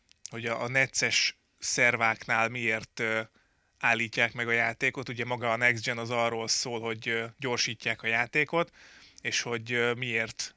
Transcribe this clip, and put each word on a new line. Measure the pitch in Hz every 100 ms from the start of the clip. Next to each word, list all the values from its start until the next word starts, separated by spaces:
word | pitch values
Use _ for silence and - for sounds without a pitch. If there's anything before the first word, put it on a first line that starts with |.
| _ _ -
hogy | 117 113
a, | 117
a | 120
necces | 135 131 - 120 - - - _ _
szerváknál | - - 123 117 113 113 - 113 113
miért, | 123 117 110 92 -
ö, | 113 110 110 _ _ _ _ _
állítják | 123 117 113 - 117
meg | 120 117
a |
játékot. | 117 113 113 131 139 127
Ugye | 123
maga | 120 123 120
a | 117
Next | 120 113
Gen | 120 117
az | 117
arról | 120 117 113 110
szól, | - 127 117
hogy, | 113 110 120
ö, | 113 117 -
gyorsítják | 135 120 - 113 117 110
a | 113
játékot, | 113 120 156 143 170 170 - - - - -
és | 120 -
hogy, | 120 117 113
ö, | 120 120
miért | 120 123 113 113 - -